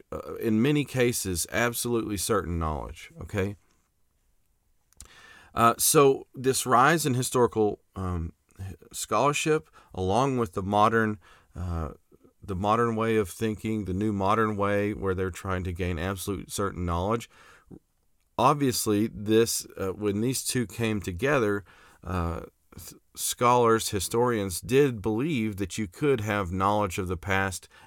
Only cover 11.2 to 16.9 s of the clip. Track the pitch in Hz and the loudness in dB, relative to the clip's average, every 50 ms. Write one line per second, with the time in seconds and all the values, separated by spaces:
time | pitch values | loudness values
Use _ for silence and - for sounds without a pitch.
11.2 | _ - - - _ _ _ - 90 90 87 82 80 76 - - _ _ _ _ | _ -20 -20 -20 _ _ _ -10 -8 -6 -4 -4 -4 -6 -8 -12 _ _ _ _
12.2 | _ _ _ _ - 95 98 87 101 104 107 117 120 117 113 110 113 113 113 110 | _ _ _ _ -10 -8 -6 -2 2 2 4 4 4 2 2 0 0 2 2 2
13.2 | 104 92 - - 113 110 107 92 - 110 110 107 101 92 92 95 104 110 104 98 | 2 0 -4 -4 -2 -2 -2 -4 -4 -4 -4 -2 -2 -4 -2 -2 0 0 0 0
14.2 | 95 95 107 110 110 107 107 98 101 101 101 101 104 104 107 - - 98 92 90 | 2 2 2 2 2 0 0 0 0 0 2 0 0 0 -2 -2 -2 -2 -2 0
15.2 | 95 95 90 - - 98 92 92 87 95 90 87 92 90 90 78 85 92 98 92 | -2 -4 -4 -6 -6 -4 -4 -2 -4 -4 -4 -4 -2 -2 -2 -2 -2 -4 -4 -4
16.2 | - - 101 71 - - - - 101 95 - - 90 87 | -4 -6 -6 -6 -8 -10 -6 -4 -4 -4 -4 -4 -4 -2